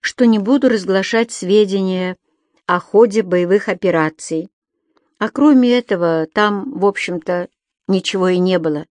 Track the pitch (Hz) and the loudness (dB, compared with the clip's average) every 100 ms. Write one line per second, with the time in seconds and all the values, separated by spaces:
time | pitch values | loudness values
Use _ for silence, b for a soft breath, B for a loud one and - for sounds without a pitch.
0 | - - 240 220 196 277 262 226 185 190 | -10 0 2 2 2 2 2 0 0 -2
1 | 190 226 233 - 180 208 208 196 190 185 | 0 -2 -2 -6 0 2 2 0 -2 -2
2 | 185 180 _ _ _ _ - 180 - 202 | -6 -10 _ _ _ _ -2 -2 0 2
3 | 233 208 185 180 175 202 208 180 185 170 | 4 2 0 -2 2 0 0 -4 0 0
4 | 156 156 - 160 180 _ _ _ _ _ | -2 -4 -8 -8 -8 _ _ _ _ _
5 | _ _ - - 285 269 247 247 240 190 | _ _ -8 0 4 4 4 2 0 -2
6 | 170 160 160 - 208 208 - - 196 196 | 0 0 -2 0 0 -2 -6 -2 -2 -2
7 | - 175 - 175 180 _ _ _ - 190 | -8 -8 -4 -6 -6 _ _ _ -4 -2
8 | - 190 185 180 180 180 160 147 160 | -2 -2 0 0 0 0 -2 -4 -8